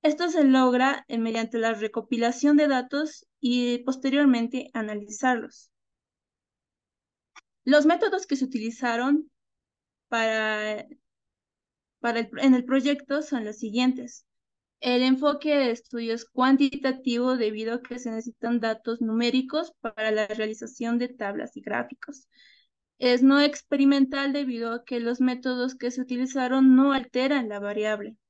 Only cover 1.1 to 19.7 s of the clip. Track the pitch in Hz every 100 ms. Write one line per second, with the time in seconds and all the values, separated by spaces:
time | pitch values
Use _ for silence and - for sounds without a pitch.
1.1 | 233 226 226 226 233 226 208 214 226 214
2.1 | 233 233 247 285 294 294 262 254 277 311
3.1 | - _ _ 240 247 240 240 247 262 269
4.1 | 277 285 240 233 254 - 233 214 208 208
5.1 | 214 254 254 - - _ _ _ _ _
6.1 | _ _ _ _ _ _ _ _ _ _
7.1 | _ _ - _ _ 254 294 302 349 440
8.1 | 370 - 277 262 247 220 226 247 233 262
9.1 | 302 302 _ _ _ _ _ _ _ _
10.1 | 226 220 220 214 214 214 214 - - _
11.1 | _ _ _ _ _ _ _ _ _ 233
12.1 | 233 226 - 269 254 247 269 262 285 -
13.1 | 285 302 262 208 220 220 220 254 254 247
14.1 | - _ _ _ _ _ _ 247 247 262
15.1 | 262 294 285 302 294 254 233 _ 240 226
16.1 | 226 - - 254 269 277 269 269 262 262
17.1 | 240 254 254 220 214 220 240 - 247 240
18.1 | 226 233 - 240 240 226 220 - 233 226
19.1 | 220 240 254 262 302 339